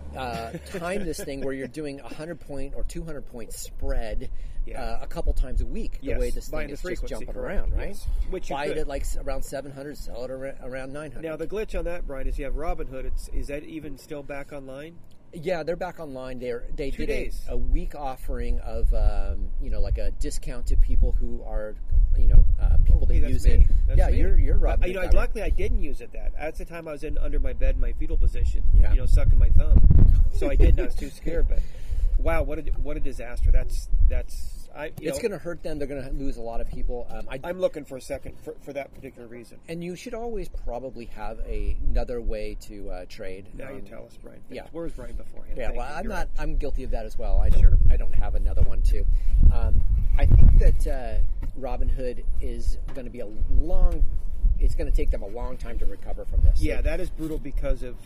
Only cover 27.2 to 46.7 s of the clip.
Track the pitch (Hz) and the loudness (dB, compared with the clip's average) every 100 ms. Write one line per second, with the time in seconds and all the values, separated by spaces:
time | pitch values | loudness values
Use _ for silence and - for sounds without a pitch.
27.2 | - 143 135 127 131 131 135 - - - | 0 0 0 2 2 2 0 -2 -2 2
28.2 | - - - - - - - - 123 - | 2 2 0 4 6 8 6 6 4 4
29.2 | - - - - - - - - - - | 6 6 8 6 8 8 8 10 8 8
30.2 | - - - 139 143 - 131 - 143 - | 4 2 0 4 4 4 2 -2 -6 -8
31.2 | 160 165 156 - - - - - - - | -6 0 2 2 -2 -6 -6 -2 0 0
32.2 | - 165 139 156 - - 139 151 143 123 | 0 -2 -2 -6 -4 -4 -4 -2 -4 -4
33.2 | 117 123 - - - - - - - - | -10 -2 2 2 2 -4 -2 4 4 2
34.2 | - - - - - - 156 - - - | -4 -8 -8 -10 -14 -14 -14 -10 -10 -8
35.2 | 226 175 170 - 170 151 139 143 131 143 | -8 -8 -10 -10 -10 -8 -8 -10 -10 -6
36.2 | 135 120 117 117 117 127 120 123 120 143 | -4 -6 -6 -4 -4 -4 -4 -4 -6 -8
37.2 | - 131 156 185 180 156 135 131 - - | -8 -10 -12 -6 -6 -6 -14 -16 -12 -12
38.2 | 131 117 151 156 - 139 135 - 135 - | -14 -16 -16 -16 -14 -14 -14 -18 -20 -20
39.2 | 120 120 113 - - 170 170 180 247 220 | -20 -20 -20 -20 -16 -14 -12 -14 -14 -14
40.2 | 233 214 160 - - 120 131 120 113 107 | -10 -10 -10 -8 -8 -10 -12 -16 -14 -12
41.2 | 107 110 110 110 101 107 - 113 117 120 | -10 -8 -8 -4 -2 0 2 0 0 -4
42.2 | 110 107 107 107 - 104 98 90 92 - | -6 -6 -8 -12 -14 -14 -10 -10 -12 -12
43.2 | 98 95 101 131 131 135 - 117 117 - | -12 -12 -14 -16 -14 -14 -16 -16 -20 -20
44.2 | 127 117 - 123 - 165 165 131 120 117 | -20 -20 -18 -16 -16 -12 -12 -12 -12 -10
45.2 | - - - 123 113 113 123 151 220 185 | -10 -10 -6 -4 -2 -4 -6 -8 -8 -4
46.2 | 160 - 156 143 139 | -2 -2 -2 -2 -2